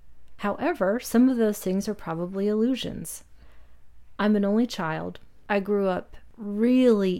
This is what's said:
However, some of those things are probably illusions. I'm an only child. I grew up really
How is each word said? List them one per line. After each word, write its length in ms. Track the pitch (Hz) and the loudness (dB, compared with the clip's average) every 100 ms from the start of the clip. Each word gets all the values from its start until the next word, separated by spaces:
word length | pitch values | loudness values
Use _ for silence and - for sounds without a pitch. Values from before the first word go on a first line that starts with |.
| - - - - | -18 -16 -14 -6
However, 600 | 202 202 285 330 190 240 | -4 -2 -2 0 0 0
some 280 | - 233 254 | 0 4 4
of 80 | 240 | 4
those 220 | 214 208 | 0 0
things 280 | 185 190 208 | -2 -2 -2
are 60 | |
probably 540 | 196 165 165 175 196 208 | -6 -6 -6 -6 -2 0
illusions. 720 | 214 233 240 - - - - - - - - - - - - - - | 2 2 0 -4 -8 -10 -14 -18 -20 -20 -20 -20 -20 -20 -20 -18 -2
I'm 160 | 208 208 | 2 4
an 80 | |
only 220 | 202 214 240 | 4 2 2
child. 540 | - 160 160 175 - - - - | -2 -4 -4 -6 -10 -18 -20 -2
I 120 | 202 | 0
grew 260 | 190 202 190 | 2 0 2
up 280 | 180 - - - - | -2 -6 -18 -18 -12
really 800 | 202 208 240 254 247 208 190 | -8 0 4 6 6 6 2